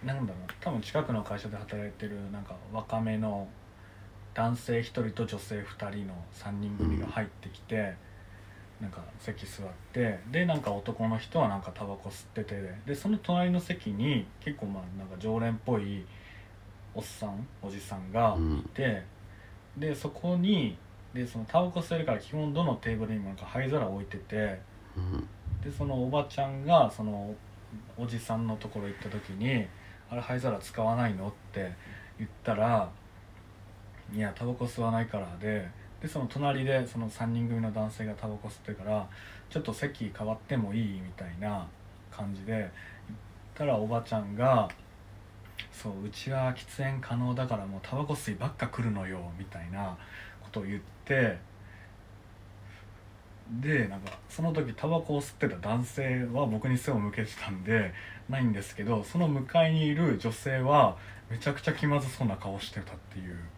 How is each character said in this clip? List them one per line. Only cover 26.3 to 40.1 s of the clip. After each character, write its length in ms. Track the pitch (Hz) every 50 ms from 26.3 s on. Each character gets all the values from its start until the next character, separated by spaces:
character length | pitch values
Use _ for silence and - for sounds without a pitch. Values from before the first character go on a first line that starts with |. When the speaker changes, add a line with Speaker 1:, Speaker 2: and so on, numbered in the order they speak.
| - -
Speaker 1:
ゃ 80 | 139 135
ん 180 | 135 135 139
が 240 | 147 170 160 135 107
そ 140 | - - 110
の 300 | 107 104 101 101 104 107 - - - - - - - - 107 - - -
お 100 | - 120
じ 120 | 120 113 113
さ 180 | - - 117
ん 120 | 113 117 113
の 80 | 110
と 100 | 107 - 107
こ 120 | - 107
ろ 80 | 101 101
行 80 | 98
っ 20 | -
た 100 | - 104
時 220 | 95 104 - -
に、 360 | 95 95 110 127 135 120 104 92 - - - - - - - -
「あ 60 | -
れ 40 | 120
灰 200 | 117 - 127 127
皿 180 | 120 131 107 95
使 240 | - - - - 110
わ 140 | 110 117
な 120 | 120 123 117
い 60 | 104
の？」 140 | 92 95 101
っ 20 | - - - - -
て 200 | 104 95 92 87 - - - - - - - - -
言 80 | 110
っ 40 | - - - -
た 140 | - 110
ら、 340 | 104 107 117 120 110 95 87 - - - - - - - - - - - - - - - - - - - - - - - - 107
「い 60 | 107
や、 140 | 107 101 95
タ 100 | - 120
バ 80 | 120 123
コ 120 | 123 123
吸 160 | 117 - -
わ 100 | 117 113
な 100 | 113 113
い 60 | 117
か 120 | 113 - 104
ら」 80 | 95 87 87 87
で、 280 | 101 107 107 104 92 87 - - - - - -
で、 100 | - 156
そ 80 | - 151
の 80 | 131
隣 380 | - - 139 143 143 139 135 131
で 220 | 135 135 131 127
そ 120 | - - 117
の 100 | 113 110
三 240 | - - 120 117 117
人 160 | 117 117 117
組 140 | 120 113 113
の 100 | 110 104
男 180 | 110 107 110
性 140 | 110 - 110
が 80 | 107 104
タ 160 | 104 - 110
バ 60 | 107
コ 140 | 107 - 107
吸 20 |
っ 40 | 107
て 160 | - - - 107
る 40 |
か 80 | 98 95
ら、 240 | 104 107 107 98 - - - - - - - - -
「ち 80 | -
ょ 40 | -
っ 20 | 156
と 100 | - 107
席 400 | - - 143 143 - 117 101